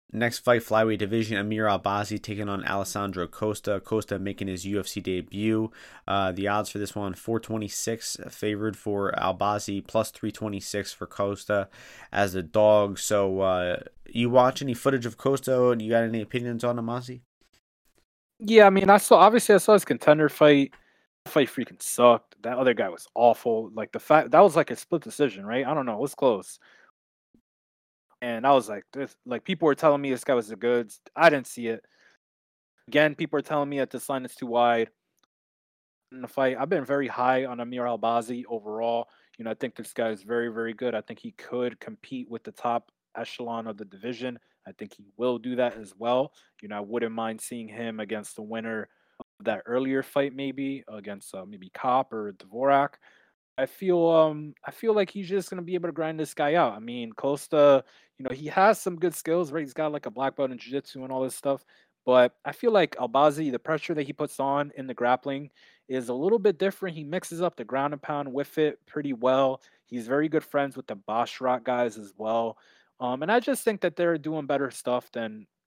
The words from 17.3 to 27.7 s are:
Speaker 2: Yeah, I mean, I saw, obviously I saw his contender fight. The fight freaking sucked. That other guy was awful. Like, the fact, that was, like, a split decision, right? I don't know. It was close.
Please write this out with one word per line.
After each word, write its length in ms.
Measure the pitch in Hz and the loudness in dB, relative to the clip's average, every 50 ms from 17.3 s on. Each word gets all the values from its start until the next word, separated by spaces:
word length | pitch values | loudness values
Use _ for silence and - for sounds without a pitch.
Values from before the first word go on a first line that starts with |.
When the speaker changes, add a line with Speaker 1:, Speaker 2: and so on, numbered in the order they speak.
| _ _ _ _ _ _ _ _ _ _ _ _ _ _ _ _ _ _ _ _ _ - | _ _ _ _ _ _ _ _ _ _ _ _ _ _ _ _ _ _ _ _ _ -8
Speaker 2:
Yeah, 260 | 220 202 226 214 208 | 0 6 10 10 10
I 40 | 196 | 10
mean, 200 | 190 196 196 190 | 10 8 8 8
I 60 | 202 | 8
saw, 220 | 208 - - 247 175 | 8 8 8 8 10
obviously 360 | 180 208 220 240 - - 208 | 10 10 8 6 6 6 6
I 40 | 185 | 6
saw 160 | - - 214 | 8 8 6
his 100 | 196 - | 6 6
contender 440 | - 135 120 - - 151 156 156 147 | 2 -2 2 6 6 6 6 6 2
fight. 460 | - - 156 147 147 143 139 - - - _ _ _ _ _ _ _ _ - | 4 6 8 8 8 8 4 2 -2 -12 _ _ _ _ _ _ _ _ -10
The 60 | - | -2
fight 180 | - 156 135 - | 0 2 2 2
freaking 320 | - - 117 - 92 - | 0 -6 -8 -8 -10 -12
sucked. 540 | - - - - 123 120 117 110 - _ _ _ - | -10 -6 2 6 8 8 8 6 2 _ _ _ -8
That 160 | 117 123 123 | -6 -2 0
other 160 | 131 127 117 | 2 2 2
guy 140 | 107 110 95 | 2 0 -4
was 180 | 85 - - - - | -4 -10 -14 -8 0
awful. 560 | 113 117 120 110 - - 123 113 110 113 98 110 | 4 6 6 6 4 2 -2 -2 -2 -2 -6 -8
Like, 200 | 113 107 - - | -10 -10 -8 -10
the 80 | 113 | -6
fact, 320 | - - 151 156 156 117 127 | 0 4 4 4 4 6 6
that 80 | 160 | 8
was, 160 | 202 196 143 | 8 8 6
like, 160 | 165 143 - 123 | 4 0 0 -2
a 40 | |
split 260 | - - - - - - | -12 -8 -6 -6 -6 -6
decision, 440 | 110 - - 147 131 101 98 98 | -6 -4 -2 -2 -2 -2 -4 -8
right? 180 | 104 117 127 135 | -6 -4 -4 -2
I 80 | 123 151 | -2 -2
don't 140 | 156 131 | -2 -2
know. 80 | 123 110 | -4 -4
It 60 | 104 | -4
was 160 | 131 143 - | -6 -6 -4
close. 420 | - 143 131 113 95 90 - - - _ _ _ _ _ _ _ _ _ _ _ _ _ _ _ _ _ _ _ _ _ _ | 0 2 2 2 0 -4 -10 -18 -20 _ _ _ _ _ _ _ _ _ _ _ _ _ _ _ _ _ _ _ _ _ _